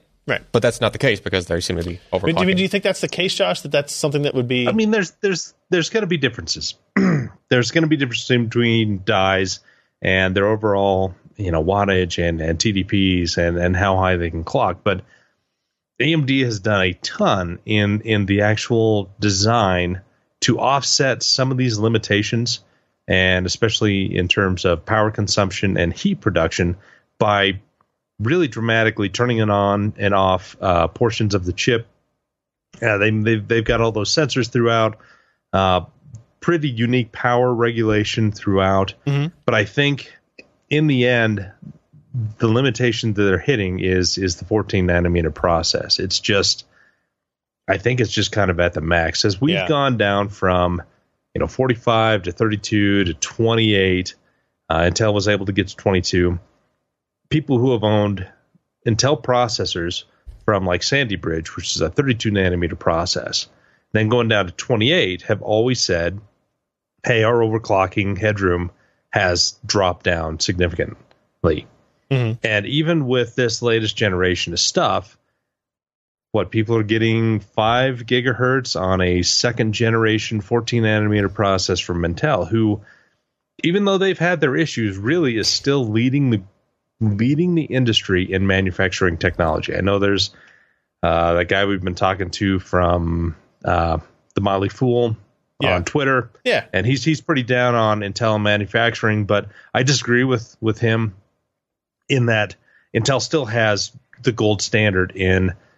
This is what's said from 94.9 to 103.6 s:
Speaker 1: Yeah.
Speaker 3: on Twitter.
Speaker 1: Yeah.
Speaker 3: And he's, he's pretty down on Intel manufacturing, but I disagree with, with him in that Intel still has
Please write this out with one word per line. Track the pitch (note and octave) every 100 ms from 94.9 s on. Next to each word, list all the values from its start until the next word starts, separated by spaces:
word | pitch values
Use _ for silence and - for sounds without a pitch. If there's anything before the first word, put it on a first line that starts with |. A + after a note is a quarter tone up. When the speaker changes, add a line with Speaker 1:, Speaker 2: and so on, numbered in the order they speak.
| A#2+ A#2+ A2 _ _ _ -
Speaker 1:
Yeah. | F#2+ F2+
Speaker 3:
on | F2
Twitter. | D3 C3+ C3 A#2+ _
Speaker 1:
Yeah. | B3+ E3+ -
Speaker 3:
And | F#2+ G#2+
he's, | C3+
he's | D#3 D3+
pretty | - C#3+
down | A#2 B2+ B2
on | A#2+ A2 G#2+
Intel | G2+ F#2 A2+ G#2+
manufacturing, | G#2 G#2 F#2+ A2+ A#2 A2+ A2 G#2+ G2+
but | G#2 G2+ - -
I | A#2
disagree | C3 C3 A#2 A#2+
with, | C3 A#2+ A#2 _
with | A2 G#2+
him | A#2 A2+ A2 F#2 _ _ _ _ _ _ _ _ -
in | C#3 A#2+
that | A2 G2+ - _ _ _
Intel | - - C3
still | - D#3+ A#2
has | A2+